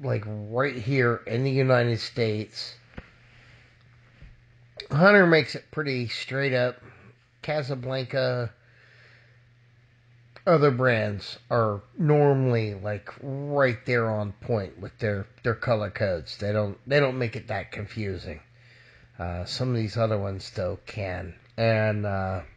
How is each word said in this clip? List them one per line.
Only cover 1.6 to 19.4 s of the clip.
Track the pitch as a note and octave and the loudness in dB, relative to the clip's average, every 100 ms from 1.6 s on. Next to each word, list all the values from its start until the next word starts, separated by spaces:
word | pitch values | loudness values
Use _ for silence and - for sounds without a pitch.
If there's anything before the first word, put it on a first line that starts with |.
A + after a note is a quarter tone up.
| C3 B2 A#2+ A2+ | 4 4 4 0
States. | - - A2+ G#2+ G#2 - - - _ - - _ - - - - - _ _ _ _ _ - - _ _ _ - - | -4 -2 0 0 -4 -10 -14 -16 _ -20 -20 _ -20 -20 -20 -20 -20 _ _ _ _ _ -20 -20 _ _ _ -20 -4
Hunter | C#3 F#3+ G#3 F3 | 6 8 8 8
makes | D#3+ B2+ D3 | 6 4 -6
it | - | -10
pretty | - D3 B2+ A#2 | -6 -4 -2 -4
straight | - - C3 C#3 | -6 -6 -2 0
up. | B2+ B2 A#2+ - - - _ _ _ | 2 0 -2 -14 -20 -20 _ _ _
Casablanca, | - D3+ C3 C3+ B2 C3 B2+ C#3 C3 B2 A#2 - _ _ _ - - - _ _ _ _ _ _ _ _ _ _ _ - - | -6 -4 -4 -6 -6 -6 -4 -2 0 0 -4 -8 _ _ _ -20 -20 -20 _ _ _ _ _ _ _ _ _ _ _ -6 2
other | D#3+ D3 | 6 6
brands | B2 B2+ A2+ G#2+ G2+ - - _ | 4 4 4 0 -4 -10 -16 _
are | A#2+ A2 G2+ - - | 2 2 0 -8 -2
normally, | D#3 D3 C#3+ C3+ C3 A#2 A2 G2+ | 2 6 6 4 4 2 0 -4
like, | G2+ G#2 - - | -6 -6 -10 -14
right | C#3+ C3+ C#3+ C#3+ C3+ A#2 - | -10 -8 -4 2 2 2 0
there | B2 A2+ | 0 2
on | G#2+ G#2 F#2+ | -2 -4 -8
point | - A#2 F#2+ - | -4 -2 -2 -10
with | F#2+ - | -16 -6
their, | G#2+ G2+ G2 _ | -4 -2 -6 _
their | B2 A2 | -4 -2
color | - A2 G#2 | 0 0 -2
codes. | - G#2 F2 D2 - | -2 -2 -2 -6 -8
They | G2+ | -2
don't, | G#2+ G#2 G2 A#2+ | -2 -2 -6 0
they | C#3+ | 2
don't | C#3 C3 | 2 0
make | A#2+ A#2 | -4 -6
it | G2 | -8
that | G#2+ F#2 | -8 -8
confusing. | - G2+ - G#2 F#2 - D2+ - _ _ - - - _ - | -12 -10 -8 -6 -6 -10 -14 -18 _ _ -20 -20 -20 _ -10
Uh, | F2 F2 | -8 -6